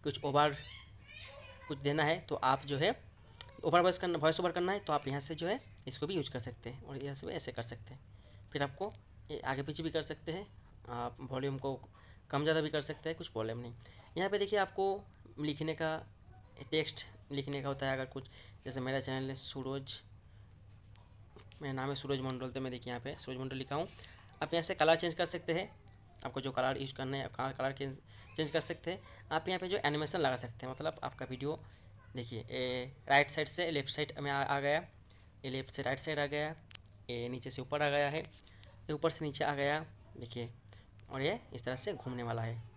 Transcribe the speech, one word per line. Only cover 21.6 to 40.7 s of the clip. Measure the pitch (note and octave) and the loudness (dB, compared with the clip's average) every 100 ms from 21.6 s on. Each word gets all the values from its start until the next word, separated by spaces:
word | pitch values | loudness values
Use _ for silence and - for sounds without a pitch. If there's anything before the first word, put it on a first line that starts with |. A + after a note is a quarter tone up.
मेरा | D3 | -6
नाम | C3 C3 | -2 -2
है | C#3 | -2
सूरज | C3+ C#3 | 0 0
मंडल, | C3 B2 B2+ | 0 -2 -2
तो | B2+ | -2
मैं | C3 | -4
देखिए | B2 A#2+ | -4 -4
यहाँ | A#2+ | -6
पे | B2+ C#3+ | -6 -8
सूरज | - B2+ | -6 -6
मंडल | C3 C3 | -4 -4
लिखा | C3+ C#3+ | -2 -2
हूँ। | - - - - - - | -2 -6 -16 -18 -20 -4
आप | D#3 | 0
यहाँ | E3+ | 2
से | E3 - | 2 6
color | D#3 E3 | 8 8
change | F3 | 6
कर | D#3+ F3 | 2 0
सकते | F3 - | 0 0
हैं, | E3 G#3 - - - - - C3+ | 0 0 -10 -20 -20 -20 -8 -6
आपको | C3+ | -4
जो | C3 | -2
color | B2 C3 C3+ | 2 2 2
use | C3+ | -2
करना | C3+ C3 C#3 | -4 -2 -2
है | - | -4
आप | - C3 C3 | -2 -2 0
color | C3 | 0
के | C3+ C#3 C3+ - - - - | 0 -4 -4 -14 -18 -10 -2
change | D3+ | 2
कर | D#3+ | 2
सकते | - E3+ - | 2 -4 -4
हैं। | F#3 - - - | -6 -8 -18 0
आप | D#3+ E3+ | 0 2
यहाँ | F3+ | 0
पे | F#3 | 2
जो | G3+ | 2
animation | C#3+ D3+ D#3 F#3 | 4 4 2 4
लगा | C#3+ B2+ | 4 4
सकते | A#2+ - B2+ | -4 -8 -8
हैं, | |
मतलब | C3 D#3 - | -2 -2 -2
आपका | C3 - C3 | -6 -4 -6
video | B2+ C3+ D#3+ - - - - - | -2 -2 -4 -8 -18 -20 -18 -10
देखिए | B2+ A#2 A#2 | -8 -6 -6
ये | - B2+ B2+ B2+ B2+ C3+ - | -4 -2 0 0 -4 -10 6
right | C#3 C#3+ | 8 8
side | - D3 | 2 -2
से | - E3+ | 0 2
left | D3 C#3 | 2 0
side | - D3 D3 | -2 -2 0
में | C#3+ | 0
आ, | C#3 | 2
आ | C#3 C#3 | 4 4
गया, | C#3+ D3+ F3+ - - - - - | 4 2 0 -16 -20 -20 -20 -10
ये | C3+ | -4
left | C3 B2+ | -4 -4
से | - | -2
right | B2+ C3+ | 0 0
side | D#3+ D3+ | 0 0
आ | C#3+ | 2
गया, | D3 D3+ D#3+ - - - - - | 2 -2 -4 -14 -18 -18 -18 -6
ये | A#2+ A#2+ | -2 -2
नीचे | B2+ C3+ | -4 -4
से | C3 | -6
ऊपर | B2+ D3 | -2 2
आ | D3 | 4
गया | C#3+ C#3+ | 6 4
है, | D#3 | 2
ये | D#3 - - - - - - | -4 -12 -20 -20 -18 -16 -4
ऊपर | D3+ E3 | 2 2
से | D#3+ D#3 | 2 -2
नीचे | C#3 | 2
आ | D3 C#3+ | 2 4
गया | C#3+ D3+ D#3 - - - | 4 2 -2 -14 -18 -12
देखिए, | A#2+ A#2+ A#2 - - | -10 -6 -8 -10 -20